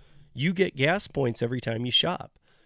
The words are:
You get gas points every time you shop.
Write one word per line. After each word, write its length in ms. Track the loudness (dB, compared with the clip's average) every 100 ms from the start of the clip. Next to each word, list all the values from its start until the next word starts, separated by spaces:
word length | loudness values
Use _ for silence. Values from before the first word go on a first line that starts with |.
| -20 -20 -12
You 180 | -2 0
get 240 | 2 0 2
gas 320 | 2 2 -2
points 340 | -2 0 0
every 200 | -2 -2
time 240 | -4 -2 0
you 60 |
shop. 460 | 2 2 -2 -8 _ _ _